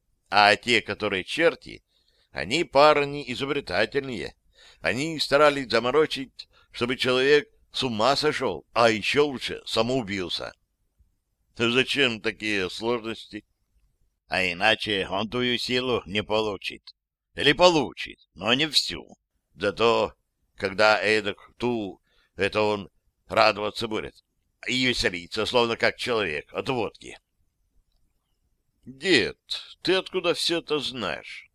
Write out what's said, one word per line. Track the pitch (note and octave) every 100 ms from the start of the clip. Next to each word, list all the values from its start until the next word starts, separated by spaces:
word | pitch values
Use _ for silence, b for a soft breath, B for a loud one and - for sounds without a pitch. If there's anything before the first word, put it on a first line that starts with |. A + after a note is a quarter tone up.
| _ _ _
А | G2+ G#2 G#2
те, | A#2+ A2+
которые | G2+ G2+ G#2 G2
черти, | - - E3+ - - A1 _ _ _ _ _
они | C2+ D#2 D3
парни | E3+ C3+ D3+ D3 C#3+ C#3+ A#2+
изобретательнее. | A2+ C3+ C#3+ - F2+ A2 C3+ C3+ A2 B1+ - _ b b b
Они | E2+ A2 D#3+ D#3
старались | - C#3 D3+ C#3 B2+
заморочить, | A#2 B2 C#3+ D3+ C3 C3 - - b b
чтобы | - A#2+ B2+
человек | B2+ B2+ C3+ D3 - _ _
с | -
ума | C3+ G#2+ A#2 C#3
сошёл, | D3+ C#3 C3 D2+ -
а | A2 A#2
ещё | A2 - C#3 D3
лучше | B2+ - - -
самоубился. | A2 A#2 C3 G2+ G2 E2+ - B1 - _ _ _ _ _ _ _ _ _ -
Зачем | A#2 B2 B2 C3+ C3 A2
такие | A2+ F#2+ G#2+ G#2 F2+
сложности? | - A2+ A#2+ A2 G#2+ - G#2 - _ _ _ _ _ _ _ _
А | F2+
иначе | F#2 E2+ G#2 A2 A2 G2+ F2+
он | F#2+ G#2+
твою | A#2 B2 A#2+
силу | - B2+ B2+ A2+ -
не | G2+
получит. | F#2 G#2+ A2 F#2+ - G2 - - _ _ _
Или | - B2+
получит, | D3 F3+ D#3+ G#2 - - - _
но | - G2
не | B2+ D#3
всю. | - - - A1+ - _ _ _
Зато, | - G2+ F#2 A#2 A2+ G2 - _ _ _ -
когда | G2 F#2+ G#2+ G#2
эдак | G2 A2 G2+ F#2+ - -
ту, | A#2+ A#2+ G2 - _ _ _ -
это | G2 G#2+
он | G#2+ G#2 F#2+ _ _ _ -
радоваться | G2+ A2 G2+ G#2 - A2+
будет | G#2+ C#2 - _ _ _ _ -
и | B2+ B2+
веселиться, | A#2 A2 F2+ E2+ A2
словно | G#2 B2 A#2 A2+
как | A2+ -
человек | - A2+ F#2+ D2 -
от | F2 A#2+
водки. | B2+ G2 - - - _ _ _ _ _ _ _ _ _ _ _ _ _ _ _ _
«Дед, | - C3+ F#3 D3 D#2+ - - - - -
ты | -
откуда | F#3 F#3 F#3 E3+
всё | D3+ - E3+
это | D#3+ D3+
знаешь?» — | A#2+ B2 F#2+ C2 - - -